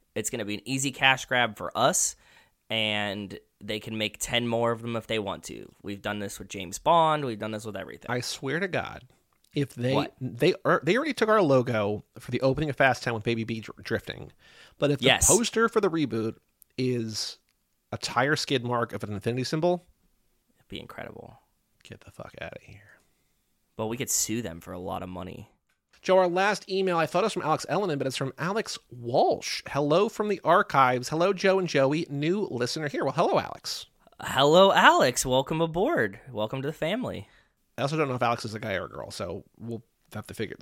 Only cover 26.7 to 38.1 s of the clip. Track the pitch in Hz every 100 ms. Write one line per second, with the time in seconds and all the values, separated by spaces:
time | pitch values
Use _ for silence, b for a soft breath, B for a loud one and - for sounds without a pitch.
26.7 | 190 190 170 156 175 214 180 147 151 -
27.7 | 165 202 143 135 - 135 - 160 214 -
28.7 | - - 123 120 139 349 - - - -
29.7 | 139 147 165 220 - 214 196 151 180 196
30.7 | 139 127 127 123 147 185 196 190 190 175
31.7 | 143 135 156 - 143 151 202 196 120 123
32.7 | 156 147 339 139 127 226 190 - - -
33.7 | - - _ _ - - 123 147 170 196
34.7 | 180 247 339 135 - 135 127 135 160 165
35.7 | 160 240 330 107 98 - 110 107 135 139
36.7 | - 156 220 143 90 - b b _ _
37.7 | - 139 156 143